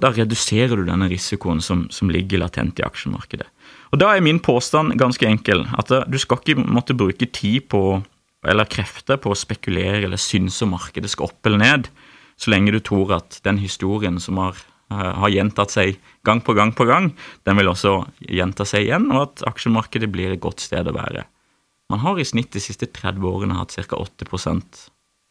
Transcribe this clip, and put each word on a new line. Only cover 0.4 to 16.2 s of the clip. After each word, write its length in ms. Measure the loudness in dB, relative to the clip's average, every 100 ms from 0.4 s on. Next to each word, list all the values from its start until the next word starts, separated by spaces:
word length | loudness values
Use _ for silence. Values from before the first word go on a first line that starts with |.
| -2 0 0 0
du 80 | 0
denne 240 | 0 0
risikoen 500 | -2 -6 -6 -2 -2
som, 220 | -2 -2 -4
som 200 | -2 -2
ligger 320 | 0 -2 -2
latent 360 | -4 -4 -4 -2
i 60 | -6
aksjemarkedet. 600 | -6 -8 -8 -8 -12 -12 _ -20 -20 -2
Og 80 | 2
da 120 | 4
er 100 | 4
min 160 | 4 4
påstand 540 | 2 2 2 2 2 2
ganske 280 | 2 2 2
enkel, 400 | 2 2 0 0
at, 160 | -2 0
eh, 160 | 0 0
du 120 | -2
skal 220 | 0 0
ikke 220 | 2 2
måtte 340 | 2 2 2 2
bruke 300 | 2 2 -2
tid 420 | -2 0 0 0
på, 320 | 2 2 2 -2 _ _ _
eller 240 | 2 2 2
krefter 480 | -2 -6 -6 -2 -2
på 100 | 0
å 60 | -2
spekulere 640 | -4 -8 -4 -2 0 0
eller 160 | -2 -2
synse 460 | 0 0 0 0 -2
om 80 |
markedet 380 | -2 -6 -8 -8
skal 180 | -4 -6
opp 160 | -2 2
eller 160 | 4
ned, 240 | 6 4 0 -10 -20 -20 _ -6
så 140 | 2
lenge 240 | 4 4
du 60 | 2
tror 320 | 0 0 2 0
at 180 | -4 -6
den 120 | -2 0
historien 580 | -2 -4 -2 -2 -2 -4
som 160 | -4 -2
har, 180 | -2 -6 -16 _ -10
eh, 200 | -6 -4 0
har 120 | 2
gjentatt 400 | 2 2 0 0
seg 280 | 2 0 -2 _ _